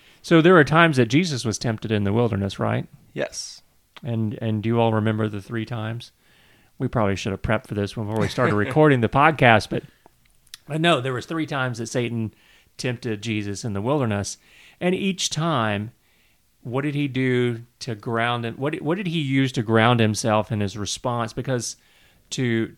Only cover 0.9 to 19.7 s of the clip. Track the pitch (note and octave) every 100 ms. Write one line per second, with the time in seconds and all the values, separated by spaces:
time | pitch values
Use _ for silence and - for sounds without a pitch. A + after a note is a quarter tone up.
0.9 | C3 A2 C#3+ F#3 B2+ A2+ G2 B2 A2 A2
1.9 | G#2+ G2+ A2 A#2+ G#2 G2 - A2+ A#2 -
2.9 | - _ - - - - - _ _ _
3.9 | - C#3 A2+ G#2+ - A2+ A2 A2 A#2 A2+
4.9 | A2 A2 G#2+ G#2+ G2+ F#2+ A#2 A2 A#2+ A2
5.9 | A#2 - _ _ _ _ _ _ - C3
6.9 | B2 G2+ F#2+ A2 F#2+ - A2 - G#2 G2+
7.9 | - G#2 A2 G2+ - A#2 G#2 G#2 D3+ D#3
8.9 | B2+ A2 C3+ D3+ D3 B2+ A2 - - -
9.9 | _ _ _ _ _ _ - - D#3 E3+
10.9 | C#3+ C3 B2 - E3 D3+ C#3+ B2+ A2 A2+
11.9 | C3 A#2 A#2 G#2+ - _ _ _ - C3
12.9 | A#2+ A#2+ G#2 A#2 G#2+ G2+ G2 A2 G2 A2+
13.9 | D3 A#2 G2+ G2 - _ - - _ F3+
14.9 | F#3 G3 F#3 - D3+ E3 C#3 A2 G2+ G#2+
15.9 | - _ _ _ _ _ _ B2 B2+ D3
16.9 | C#3+ C#3+ B2+ C3 B2 A#2+ A2+ A#2 _ -
17.9 | G#2 B2 A2+ A#2+ A#2+ A#2 - C#3 D#3+ D3
18.9 | E3 F#3 E3 C3+ C3+ C3+ C3 A2